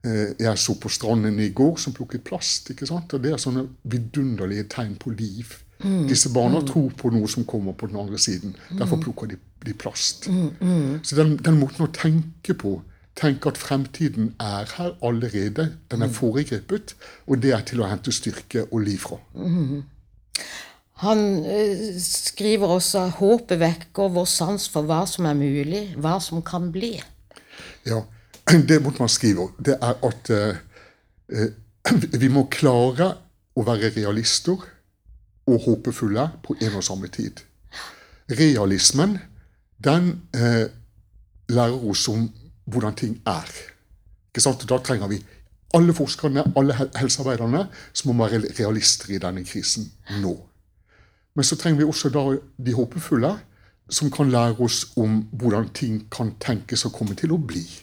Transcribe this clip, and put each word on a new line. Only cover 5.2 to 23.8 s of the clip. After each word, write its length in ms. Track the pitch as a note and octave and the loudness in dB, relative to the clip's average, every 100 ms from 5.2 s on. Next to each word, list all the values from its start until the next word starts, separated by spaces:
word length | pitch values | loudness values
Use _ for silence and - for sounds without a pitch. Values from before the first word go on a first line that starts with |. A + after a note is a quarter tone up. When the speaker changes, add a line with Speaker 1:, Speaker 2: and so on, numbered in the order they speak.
| A2 G2 A#2 - - _ | -6 -8 -14 -16 -20 _
Speaker 2:
Mm. 240 | G3 F#3+ C#3+ | -2 0 2
Speaker 1:
Disse 220 | C3+ C3+ | 2 2
barna 280 | B2+ A#2+ D#3+ | 2 4 2
Speaker 2:
Mm. 60 | C#3 | 2
Speaker 1:
tror 240 | D#3+ C3 | 0 0
på 200 | - B2 | 0 0
noe 180 | A2+ G#2+ | 2 0
som 160 | - | -2
kommer 280 | A2+ A2+ G2 | -4 -4 -4
på 140 | F#2 G#2+ | -6 -8
den 80 | G2+ | -6
andre 200 | G2+ G2+ | -6 -2
siden. 360 | - F#2 G2+ F#2+ - | -2 -2 -6 -12 -10
Derfor 260 | F#3 F#3+ D#3+ | -4 0 0
Speaker 2:
Mm. 60 | |
Speaker 1:
plukker 240 | D#3 - A2 | -2 -6 -8
de, 100 | - - _ - | -10 -16 _ -10
de 60 | |
plast. 540 | G2+ - - - - - | -8 -8 -4 -4 -4 -2
Speaker 2:
Mm, 220 | F#3 D#3+ - | 0 0 0
mm. 400 | F#3 F3 C3+ D3 | 0 2 2 -2
Speaker 1:
Så 120 | - C#3+ | -2 4
den, 200 | D#3 D3 | 4 4
den 220 | E3 D#3 | 4 4
måten 260 | C3+ - D#3 | 4 0 -2
å 60 | |
tenke 600 | - D#3+ D#3+ D#3+ - - | 0 2 2 0 -8 -4
på, 260 | - G2+ F#2+ - - _ - | -2 -2 -4 -8 -20 _ 0
tenke 320 | D3+ C3+ D#3 | 0 2 -2
at 100 | - | -4
fremtiden 760 | - C#3 C3 - D#3 A2 A2 - | -2 -2 -2 -2 -2 0 -2 -2
er 260 | G#2+ G2+ G#2+ - | -6 -6 -6 -6
her 180 | F3 F3 | -6 -4
allerede, 720 | A#2+ A#2 A#2+ G#2 G2+ A2 D#3+ - - | -2 0 -2 -2 -2 -2 -4 -4 -8
den 120 | A#2 | -2
er 40 | A#2 | -2
Speaker 2:
Mm. 80 | |
Speaker 1:
foregrepet, 800 | A2+ A#2+ A#2 D3 A2 - G3+ - - - - - | 0 0 0 -2 -6 -4 -6 -6 -20 -20 -20 -2
og 140 | C3+ | 2
det 100 | C3+ | 4
er 80 | A2+ | 2
til 160 | - A#2+ | 0 -2
å 80 | G2+ | -2
hente 240 | G2 - | -2 -2
styrke 540 | - - - - A#2+ G#2+ | -4 -4 -8 -6 -4 -2
og 60 | A2+ | -2
liv 180 | G#2 F#2+ | 0 -2
fra. 200 | - - - | -6 -12 -14
Speaker 2:
Mm. 480 | - F3+ F3 C#3 C#3+ C#3 - _ _ _ - - - - - _ | -8 -2 0 0 -4 -10 -20 _ _ _ -12 -10 -16 -18 -20 _
Han, 500 | - G3 A3 G#3 F#3+ | -4 2 4 4 0
eh, 500 | D#3 G#3 G#3+ F#3+ A3 F3+ | 0 0 0 0 -4 -4
skriver 680 | F3 - - - G#3 G#3+ G3 | -4 -4 -4 -2 2 2 4
også, 380 | F3+ F3 G3+ F3+ E3 | 2 2 0 0 2
«Håpet 400 | G3 A#3 A#3 F3 | 4 4 2 2
vekker 480 | E3 E3 | 2 0